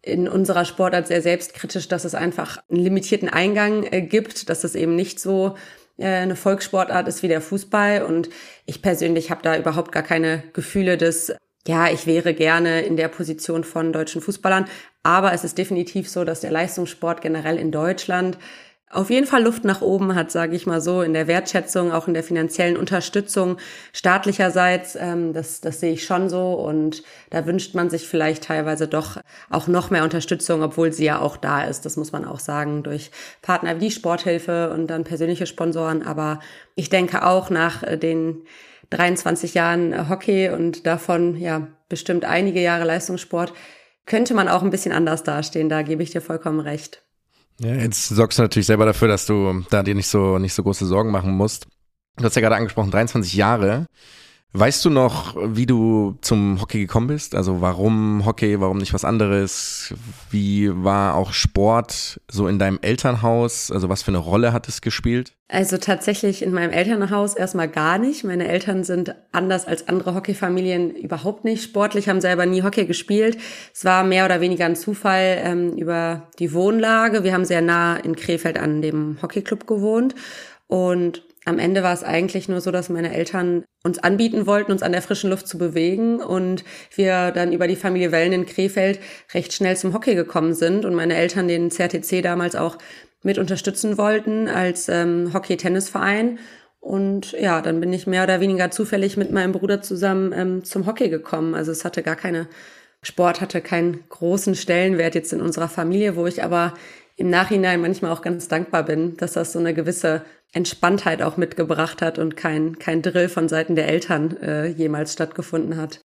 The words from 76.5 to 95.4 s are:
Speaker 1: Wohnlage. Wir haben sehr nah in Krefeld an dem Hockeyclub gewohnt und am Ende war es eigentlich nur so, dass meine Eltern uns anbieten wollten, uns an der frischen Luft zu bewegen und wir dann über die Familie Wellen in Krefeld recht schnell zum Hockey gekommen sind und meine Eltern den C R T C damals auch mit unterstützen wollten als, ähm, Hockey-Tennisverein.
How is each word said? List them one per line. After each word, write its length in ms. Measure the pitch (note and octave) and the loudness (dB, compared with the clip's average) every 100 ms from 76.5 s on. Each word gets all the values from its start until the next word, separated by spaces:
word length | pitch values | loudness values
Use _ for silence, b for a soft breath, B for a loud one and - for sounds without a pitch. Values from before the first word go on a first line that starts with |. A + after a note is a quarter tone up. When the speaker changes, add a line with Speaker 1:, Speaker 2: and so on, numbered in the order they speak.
Speaker 1:
Wohnlage. 720 | D#3+ F#3+ A3+ A3 A3+ A3+ G#3+ | 2 4 4 4 4 4 2
Wir 100 | F#3 | 2
haben 100 | F#3 | 2
sehr 160 | F3+ F3 | 2 2
nah 360 | E3+ E3+ E3+ E3+ | 4 4 2 0
in 180 | - | -2
Krefeld 420 | E3 - E3+ E3 D#3+ | -4 -2 0 0 0
an 260 | D3+ D3+ | 0 0
dem 360 | D#3 D#3 D3+ D3+ | 0 0 -2 -4
Hockeyclub 460 | E3+ - G3 G#3 - | -4 -6 -4 -6 -2
gewohnt 480 | G#3+ G#3 A3+ B3+ C4 B B B B _ | 0 2 2 0 -2 B B B B _
und 560 | F#3 F3+ F3+ F3 E3+ - - - | 0 2 2 0 -4 -18 -10 -4
am 120 | E3+ | 0
Ende 240 | E3+ F#3+ | 2 2
war 100 | F#3 | 2
es 100 | F3+ | 0
eigentlich 460 | - E3 F3+ F#3+ F#3 | 0 0 0 -4 -4
nur 140 | F3+ | -4
so, 80 | F3+ | -2
dass 180 | F3+ F3+ | -4 -2
meine 240 | E3+ E3+ | -4 -2
Eltern 520 | D#3 E3+ F#3+ F3+ F3 - _ | -2 -2 -2 0 -2 -4 _
uns 160 | E3 F3 | -4 0
anbieten 480 | F3+ G3+ A3+ A3+ G3 | 0 2 2 2 2
wollten, 260 | G3+ G#3 | 2 2
uns 100 | F#3+ | 0
an 100 | F#3+ | 0
der 100 | F3+ | -2
frischen 260 | - G3 G3 | -2 -2 0
Luft 180 | F#3+ - | -2 -4
zu 120 | E3 | -4
bewegen 640 | F3 E3 E3+ F#3+ A3+ A#3 | -2 0 0 2 0 0
und 420 | - F#3 F#3 F#3 B B B - | -2 -2 0 -4 B B B 0
wir 360 | F#3+ F#3 F3+ | 2 4 2
dann 200 | E3+ F3 | 0 0
über 160 | F3 F3 | 2 0
die 80 | F#3 | 0
Familie 360 | G3 F#3 F3 | 0 0 2
Wellen 200 | E3 F3 | 2 2
in 140 | F#3 F3+ | 2 -2
Krefeld 520 | - F#3+ G3 F#3+ G3 B B B | 0 0 2 0 0 B B B
recht 180 | F3+ F3 | -4 -4
schnell 240 | - F#3+ F#3 | -2 0 0
zum 160 | F#3+ | 0
Hockey 220 | G3 C4 | 0 2
gekommen 400 | F#3+ E3 E3+ D#3+ | 2 2 0 0
sind 320 | D#3+ E3+ G3 G#3+ | 2 2 2 0
und 80 | |
meine 220 | F3 E3 E3 | 0 2 2
Eltern 300 | F3 F#3 F3+ | 2 2 0
den 240 | E3+ E3+ | 2 0
C 120 | - | 0
R 80 | F3 | -2
T 100 | F3 | -2
C 220 | - F#3 | -2 0
damals 340 | F3+ F3 F3 F3 | 0 0 -2 -2
auch 220 | E3+ E3 B B B _ | -4 -6 B B B _
mit 140 | G3 G3+ | -2 0
unterstützen 640 | F3 F3+ - F#3+ A3 G#3 | 0 -2 -4 -2 -2 0
wollten 500 | G#3 G#3+ A3 G#3+ A3 | 2 2 0 -2 0
als, 400 | F#3 F3+ F3 - | 0 0 -2 -2
ähm, 440 | F3 E3+ E3+ F3 | 0 2 0 0
Hockey-Tennisverein. 1040 | F#3 | -4